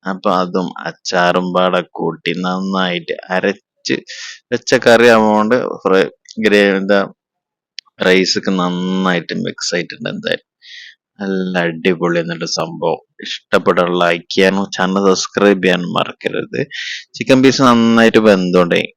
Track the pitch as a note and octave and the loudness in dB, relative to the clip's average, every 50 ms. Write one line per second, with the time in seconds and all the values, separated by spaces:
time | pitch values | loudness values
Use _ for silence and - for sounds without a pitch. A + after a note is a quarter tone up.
0 | _ F#2+ G2 F#2 - G#2 F#2 F2+ F#2 F2+ F2+ F#2+ F#2 E2+ - - - E2 E2 _ | _ -8 -10 -4 -2 0 0 0 -2 -2 -2 -4 -4 -4 -8 -10 -12 -12 -14 _
1 | _ - - F2+ F2 F2 F2+ F#2 F#2 F#2 F2+ F2+ F#2 F#2 F#2 F2+ E2+ _ _ - | _ -6 -2 0 0 2 0 0 -2 -2 -2 0 0 2 0 -2 -4 _ _ -8
2 | F2+ E2 E2 D#2+ _ E2+ E2+ F2 F#2 F#2 F#2 F#2 F#2+ F#2+ F#2+ F#2+ F#2 F2+ F2 F2 | -6 -6 -6 -6 _ -8 -6 -4 -6 -6 -6 -4 -6 -4 -4 -4 -4 -4 -4 -8
3 | E2+ - - - - - F#2 F#2 F#2 G2 G2 - _ _ _ _ _ - - - | -8 -8 -12 -12 -8 -6 -4 -2 -2 -2 -4 -6 _ _ _ _ _ -6 -6 -6
4 | - - - - - - - - _ _ B2 A#2+ _ - C#3+ B2 - B2+ A#2 A#2 | -6 -14 -18 -18 -16 -18 -18 -20 _ _ -8 -8 _ -2 -2 2 4 4 6 6
5 | A#2 A#2+ A#2 A2+ A2 G#2+ G#2+ G#2+ G#2+ A2 A#2+ B2+ - - - - _ F#2+ F#2 F#2+ | 6 6 6 6 4 4 2 2 2 2 0 -2 -2 -4 -8 -4 _ 2 2 2
6 | - - - _ _ _ - - G#2+ G#2+ G2+ G#2 G2+ G2+ F#2+ - G3 F#2+ G2+ G2 | 2 0 -4 _ _ _ -10 -2 0 2 4 4 4 4 2 0 0 2 2 0
7 | F#2+ - - _ _ _ _ _ _ _ _ _ _ _ _ - _ _ _ _ | 0 -2 -8 _ _ _ _ _ _ _ _ _ _ _ _ -20 _ _ _ _
8 | - F#2 F#2 F#2+ F#2 F2+ - G#2 - G#2 F#2+ F#2 F2+ F2+ F2+ F2+ F#2 F#2 F#2 F#2 | 2 4 4 4 4 2 -2 -4 -4 -4 -2 -2 -2 -2 -4 -4 -4 -4 -2 -2
9 | F#2+ F#2 F2+ F2 D#2 - F2 - - E2+ E2+ - - - - F2 E2 - - D2 | 0 0 0 -2 -4 -6 -8 -6 -6 -8 -8 -8 -8 -6 -4 -4 -6 -6 -12 -12
10 | D#2 - - - - E2+ E2+ - _ _ _ _ _ - - - - - _ _ | -10 -10 -10 -8 -6 -6 -6 -6 _ _ _ _ _ -20 -20 -20 -20 -20 _ _
11 | _ _ _ _ G2+ G2 F#2+ F#2 F#2 F#2 F#2 F2+ E2+ F2 E2 D#2+ D#2+ G2 F2+ E2 | _ _ _ _ -8 -6 -4 -4 -4 -4 -4 -4 -4 -4 -6 -2 -2 -2 -2 0
12 | F2+ F2 E2+ E2+ E2 E2+ E2 D#2+ E2+ E2 - E2+ D#2+ E2 E2 D#2+ E2 E2 D#2+ - | -2 -2 -2 -2 -4 -4 -8 -10 -8 -8 -6 -6 -6 -8 -8 -6 -4 -4 -4 -6
13 | _ _ _ _ - - - - _ _ - G2 E2 G2 F2+ F2 F2 F2 F2+ F2+ | _ _ _ _ -14 -14 -14 -14 _ _ -2 0 2 2 2 2 2 0 0 0
14 | F2 E2+ F2 F2 E2+ _ - - F#2+ F#2+ F#2+ G2 G2 F#2+ - - F#2+ F#2 F#2+ G2 | 2 0 0 -2 -4 _ -2 0 2 2 2 0 -4 -6 -4 -4 -2 -2 0 0
15 | G2 F#2+ F#2+ F#2 - - _ G2+ G2+ G2+ G2+ F#2 F2+ F#2 F2+ F2+ F2 F2 F2 F2+ | 2 2 2 0 -2 -6 _ 2 2 2 2 2 2 0 0 0 -4 -4 -4 -4
16 | - - - _ - - - - - - - A#2+ C#3 - - - - - - - | -4 -4 -8 _ -8 -6 -6 -6 -8 -8 -6 -8 -8 -8 -10 -14 -12 -12 -12 -14
17 | - _ _ - A#2 A2 C3 C3 C3 C3+ B2 - C#3 B2 A#2+ A#2 A#2 A#2 A2+ A2+ | -16 _ _ -12 2 2 4 6 6 4 4 6 4 4 4 4 4 4 4 6
18 | A2+ A2+ G#2+ A2+ G#2+ A2 G2+ F#2+ F#2 F2+ F2+ F2+ F2 E2+ F2 F2+ E2+ - _ | 4 6 6 6 6 6 4 4 2 2 2 2 2 2 0 -2 -2 -4 _